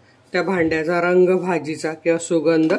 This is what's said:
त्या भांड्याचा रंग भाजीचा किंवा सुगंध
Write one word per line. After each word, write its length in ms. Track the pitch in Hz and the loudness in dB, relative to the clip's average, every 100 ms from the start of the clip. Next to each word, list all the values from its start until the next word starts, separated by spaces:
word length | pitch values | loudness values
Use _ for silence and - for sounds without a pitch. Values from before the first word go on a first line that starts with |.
| _ _ _ | _ _ _
त्या 100 | 180 | -4
भांड्याचा 580 | 175 185 160 160 160 175 | -2 0 0 -2 -2 0
रंग 380 | 175 180 180 185 | 2 4 4 2
भाजीचा 540 | 175 170 143 151 160 | 0 -4 -4 -8 -8
किंवा 240 | 160 165 165 | -4 -2 -2
सुगंध 560 | - 170 151 165 160 | 0 0 2 2 2